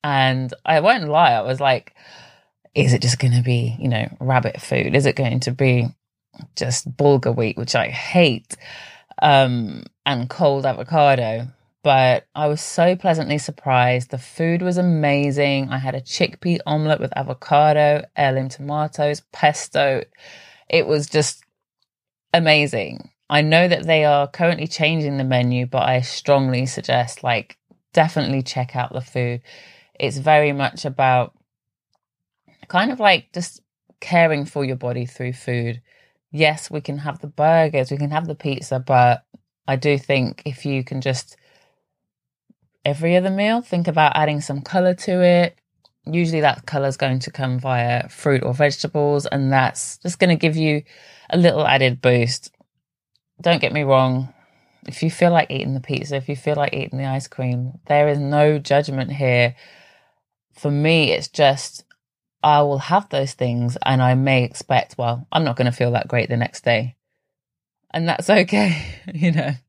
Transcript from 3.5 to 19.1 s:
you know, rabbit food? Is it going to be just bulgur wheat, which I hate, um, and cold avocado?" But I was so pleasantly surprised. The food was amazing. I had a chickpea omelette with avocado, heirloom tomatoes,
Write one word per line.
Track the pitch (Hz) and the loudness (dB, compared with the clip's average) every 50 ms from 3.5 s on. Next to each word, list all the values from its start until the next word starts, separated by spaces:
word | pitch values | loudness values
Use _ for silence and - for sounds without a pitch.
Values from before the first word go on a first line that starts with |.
| 123 120 120 117 117 123 | 0 0 0 -2 -6 -4
you | - 131 | -2 -2
know, | 117 110 117 - - _ | -2 -2 -4 -6 -8 _
rabbit | 131 127 131 127 - - - - | -2 0 0 2 0 0 -6 -8
food? | - - 135 127 - - 80 | -8 -4 -2 -2 -2 0 0
Is | 135 139 | 2 2
it | 135 - | 2 0
going | - 135 117 131 131 | 0 -2 -2 -2 -2
to | 127 - | -2 -4
be | 127 - 135 131 123 123 113 117 - _ _ _ _ _ _ _ _ - - - _ | -2 0 2 2 2 2 0 -2 -6 _ _ _ _ _ _ _ _ -20 -20 -16 _
just | - - 123 120 - - 143 127 | -6 -6 -4 -4 -6 -6 -10 -4
bulgur | - 143 143 139 135 123 127 120 | 2 4 4 4 4 2 -2 -2
wheat, | 123 117 107 - - | -2 -2 -4 -4 -6
which | 117 120 - | -8 -4 -2
I | 127 104 - | -2 -2 -2
hate, | 127 - - - - 180 175 147 120 110 _ _ - _ - - - - - - - - _ _ - - | -6 -10 -10 -2 2 4 4 4 2 -2 _ _ -20 _ -18 -20 -20 -20 -20 -20 -20 -20 _ _ -4 0
um, | - 151 143 135 135 127 123 120 113 101 69 57 - - _ _ _ | 4 4 6 6 4 4 0 -2 -4 -6 -8 -12 -16 -18 _ _ _
and | 139 139 120 120 127 | -4 -4 -2 -4 -8
cold | - - 175 147 139 139 135 | -4 0 0 0 2 2 -2
avocado?" | 135 120 - 123 120 165 160 147 143 135 127 120 110 113 113 120 127 - _ _ _ _ _ | -2 -4 -4 -6 -2 0 4 4 4 4 2 0 -4 -4 -6 -8 -10 -14 _ _ _ _ _
But | _ 147 135 135 131 127 123 - _ _ _ | _ 2 4 4 4 4 2 2 _ _ _
I | - 151 | -4 -2
was | 151 147 151 | -2 -2 -2
so | - - - - 170 180 180 | -6 -8 0 2 2 2 2
pleasantly | 180 - 190 160 160 151 - 147 147 | 2 0 0 0 0 0 -2 -4 -4
surprised. | 127 - 151 - _ 139 131 127 123 123 123 123 123 _ | -4 -8 -12 -10 _ 0 2 2 4 2 2 0 -2 _
The | - 127 | -10 -12
food | 127 - - - 165 165 170 170 | -12 -14 -6 -4 -2 0 0 0
was | 180 180 180 | 0 -2 0
amazing. | 180 180 180 170 156 151 143 143 143 143 143 135 143 143 143 139 139 135 131 | 0 2 2 2 2 2 2 2 2 0 0 0 0 0 0 0 -2 -2 -4
I | 127 131 | -6 -6
had | 131 131 131 | -4 -6 -6
a | 135 | -8
chickpea | 127 - - - 185 - - _ - 180 170 - - | -10 -10 -2 -2 -2 -2 -2 _ -4 -2 -2 -2 -2
omelette | - 151 151 151 156 156 - | -2 -2 0 2 0 0 0
with | - 135 - | -2 -6 -6
avocado, | 135 139 135 131 - - - 151 143 151 151 151 151 151 147 147 147 - - _ | -6 -6 -6 -8 -10 -2 2 4 4 6 6 4 4 4 4 2 0 -2 -8 _
heirloom | - 147 135 131 135 131 131 | -2 0 0 0 -2 -4 -6
tomatoes, | 127 - 139 143 147 151 151 151 - - 147 147 | -10 -12 -10 -6 -4 -4 -4 -6 -4 -2 -2 -2